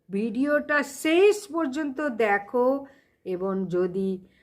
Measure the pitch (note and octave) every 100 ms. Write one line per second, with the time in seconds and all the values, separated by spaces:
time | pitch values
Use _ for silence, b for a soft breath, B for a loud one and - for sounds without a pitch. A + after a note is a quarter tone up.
0 | - G3 A3+ A3 C#4+ D4 D4 D4 C#4 -
1 | D#4 E4+ G4+ G#4 - D#4+ D4+ C4+ D4 C4
2 | D4 A3+ G#3+ G3+ G3+ - B3+ C#4 C#4 B
3 | B B F#3+ F3+ F#3+ F#3+ F3+ F3+ F3+ F#3+
4 | F#3+ F#3 b b